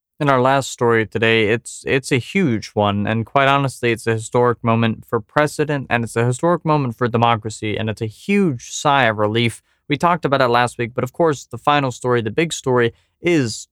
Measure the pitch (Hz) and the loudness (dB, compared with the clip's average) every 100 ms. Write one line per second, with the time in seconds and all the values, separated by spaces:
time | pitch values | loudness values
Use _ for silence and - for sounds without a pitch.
0 | _ - 147 131 127 139 131 - 120 113 | _ -4 0 2 4 2 -2 -2 2 2
1 | 107 110 113 113 104 117 - - - 135 | 0 0 2 4 2 0 -4 -10 -4 -2
2 | - 135 - 196 175 110 - - 101 101 | 0 -2 -2 -2 0 0 -4 -2 0 0
3 | 104 113 113 139 135 139 139 - 120 113 | -2 -4 -2 0 2 2 0 -2 -2 -2
4 | - 113 113 123 123 117 117 113 113 110 | -2 -4 -2 0 2 0 0 2 2 -2
5 | - 120 - - 151 - 151 143 127 120 | -4 -6 -2 0 0 0 -4 -4 -2 -2
6 | 113 117 120 123 165 170 160 151 131 113 | -2 0 0 0 0 0 0 0 0 -2
7 | 120 113 117 113 110 - 110 101 110 104 | -2 2 2 2 -4 -8 -6 -4 -4 -4
8 | 110 - - 202 190 123 - - 151 139 | -8 -8 -2 0 0 -2 -8 -4 0 2
9 | 120 107 107 110 120 - _ _ - 143 | 2 2 0 2 0 -2 _ _ -6 -2
10 | 175 175 151 135 127 120 120 - 117 123 | 0 0 0 0 2 2 2 -2 -8 -6
11 | 127 - 165 135 - 117 - 147 135 123 | -6 0 0 0 -6 -6 0 0 0 -4
12 | 127 120 110 107 165 - - 123 117 - | -2 -2 -2 -2 -4 -4 -2 0 0 -2
13 | _ _ 170 170 120 - - | _ _ -2 0 0 -4 -14